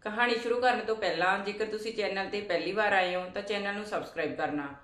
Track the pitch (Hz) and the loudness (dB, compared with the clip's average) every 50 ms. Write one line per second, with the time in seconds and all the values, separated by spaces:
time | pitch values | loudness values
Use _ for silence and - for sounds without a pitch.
0 | - 214 208 220 240 247 240 226 - 247 240 247 247 254 240 220 208 220 220 214 | -8 -4 0 2 2 2 2 2 2 0 2 4 4 4 4 4 2 0 0 0
1 | 202 180 160 165 175 185 196 202 196 202 202 - 214 214 208 214 214 233 220 - | 0 0 2 2 4 4 4 2 0 -4 -4 -2 -2 -4 -4 -4 -4 -4 -4 -2
2 | 202 185 196 196 196 190 208 202 202 - 175 165 160 175 196 214 214 208 202 190 | -2 -2 0 -2 -4 -2 -4 -4 -2 0 0 0 0 0 0 2 2 4 4 4
3 | 185 180 180 180 185 180 185 202 196 - 214 202 202 202 202 208 214 208 202 165 | 4 2 2 -2 -2 -4 -6 -6 -4 -2 -2 -2 -2 -2 -4 -4 -4 -4 -4 -4
4 | - - - 165 156 147 131 - 156 147 143 147 139 139 139 - | -4 -4 -4 -4 -2 -2 -2 -2 -2 -2 -2 -2 -4 -4 -8 -14